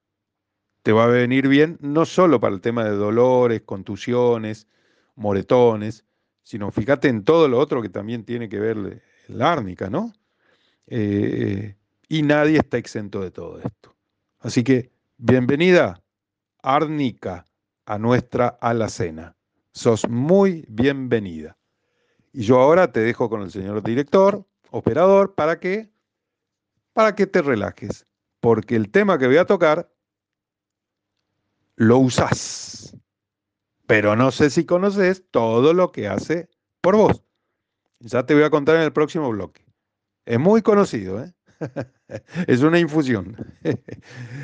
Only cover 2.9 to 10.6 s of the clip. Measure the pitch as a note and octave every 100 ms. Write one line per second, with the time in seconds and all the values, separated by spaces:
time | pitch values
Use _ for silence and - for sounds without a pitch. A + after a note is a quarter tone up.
2.9 | G2+ G#2 A2+ B2+ B2+ B2 G#2+ - G2 F#2+
3.9 | G2 - A#2+ A#2+ A2+ G#2+ A2 _ _ _
4.9 | _ _ - G#2 G2 - B2 A#2+ G#2+ G#2+
5.9 | - _ _ _ _ _ G#2+ G2+ - G#2+
6.9 | C#3+ D3 A2 G2+ E3 D3 A#2+ D3+ C3+ G#2
7.9 | G#2 G#2+ A#2+ G2+ A#2 G#2+ G#2 A2 G#2+ F#2
8.9 | - _ _ - G2+ D3+ D#3+ F#2+ F2+ G2
9.9 | C#3+ A3+ - _ _ _ _